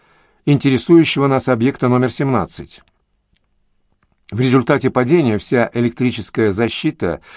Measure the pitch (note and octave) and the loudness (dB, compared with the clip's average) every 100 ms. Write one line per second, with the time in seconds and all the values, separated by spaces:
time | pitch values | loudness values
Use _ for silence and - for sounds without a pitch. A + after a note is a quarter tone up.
0 | _ _ _ _ - C#3+ C#3 B2+ - E3+ | _ _ _ _ 0 2 2 0 4 4
1 | D#3 - C#3 C3+ C3 A#2+ B2 C#3 B2+ B2 | 4 0 0 0 0 0 0 0 0 2
2 | B2+ - C#3 A#2+ D#2+ - - - _ _ | 0 -2 -2 -2 -4 -10 -16 -20 _ _
3 | _ _ _ _ _ _ _ _ _ _ | _ _ _ _ _ _ _ _ _ _
4 | _ _ - G#2 B2+ B2+ A#2+ C#3+ - B2+ | _ _ -12 -2 2 2 2 0 0 0
5 | B2 F3 C3 G#2 - B2+ A2+ A#2 A#2+ A#2 | 2 2 2 -2 0 0 0 -2 -4 -2
6 | B2+ A2 - - A2 F#2+ A#2 - D#3 C#3+ | -4 -2 -8 -2 -2 0 -4 -2 -6 -4
7 | F#2 D2 - | -6 -6 -12